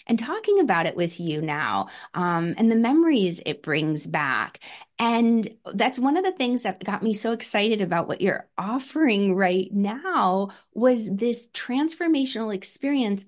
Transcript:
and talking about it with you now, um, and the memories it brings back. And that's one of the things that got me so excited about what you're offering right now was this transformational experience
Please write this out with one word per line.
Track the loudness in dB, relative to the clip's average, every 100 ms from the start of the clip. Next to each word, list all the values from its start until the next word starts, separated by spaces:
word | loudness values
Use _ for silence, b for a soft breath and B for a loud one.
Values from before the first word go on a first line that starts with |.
| B
and | -2
talking | -2 -4 2 2
about | 4 2 0
it | -2
with | -4 -4
you | -4 -4
now, | -4 -4 -2 -2 -4 B B
um, | -4 0 2 0 2
and | 4
the | 4
memories | 4 4 6 4 2 0 -4
it | -6
brings | -2 0 0 -2 -2
back. | -2 0 -2 -4 -8 B B B -2
And | 0 2 4 2 0 -8 -8
that's | -2 -2 0
one | 0 2
of |
the | 0
things | -2 -2 -2
that | -4 -6
got | -6 -4
me | -2
so | 0 -2
excited | -4 -2 0 2 0
about | 0 0 -2
what | -2
you're | 0 -2 -6 -8
offering | -4 -4 -4 0 2 4 2
right | 2 2 2 0
now | 0 -2 -2 -4 0 2 0 -2 B B
was | 0 2 2 0
this | -2 -2 -2 -6
transformational | -10 -4 0 0 -2 0 2 0 -2 -4
experience | -6 -6 -4 -2 0 0 -2